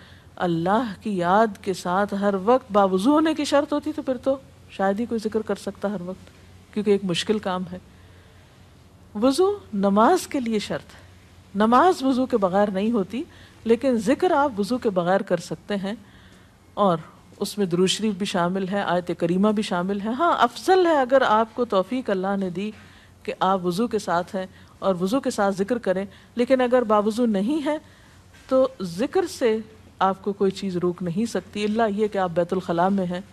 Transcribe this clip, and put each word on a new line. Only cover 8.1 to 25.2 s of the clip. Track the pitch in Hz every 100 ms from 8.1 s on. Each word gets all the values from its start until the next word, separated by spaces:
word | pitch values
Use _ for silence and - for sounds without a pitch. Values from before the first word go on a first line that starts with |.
| - - - - - - - - - - 208
वज़ू | 254 269 370 415 - 202
नमाज | 196 202 240 359 -
के | 285
लिए | 233 214
शर्त | - 156 -
है, | - - - - - -
नमाज | 196 220 247 349 370
वज़ू | 269 247 262
के | 233
बगैर | 190 196 208
नहीं | 190 220
होती। | 226 185 233 349 - - - 220
लेकिन | 233 269 233
जिक्र | 214 294 359
आप | 302 285 202
वुज़ू | 196 247
के | 240
बगैर | 185 175 190
कर | 208 175
सकते | - 156 -
हैं | 208 196 233 - - - - - _ _ -
और | 202 165 - - - -
उसमें | 202 - 190
दुरूद | 175 185
शरीफ | - 220 185
भी | 202
शामिल | 185 175 190 185
है, | 202
आयत | 196 175 180
करीमा | 170 170 180 214
भी | 214
शामिल | 208 180 185 202
है। | 208
हाँ, | 254 339 294
अफजल | 240 - - 381 339
है | 302
अगर | 247 269
आपको | 254 214 226 - 233
तौफीक | 196 185 254 247
अल्लाह | 190 190 196
ने | 185
दी | 175 214 220 - - - - -
कि | -
आप | 180 196
वुज़ू | 180 175 240
के | 208
साथ | 196 170 180
हैं | 190 185 - - -
और | 196 180
वुज़ू | 185
के | 262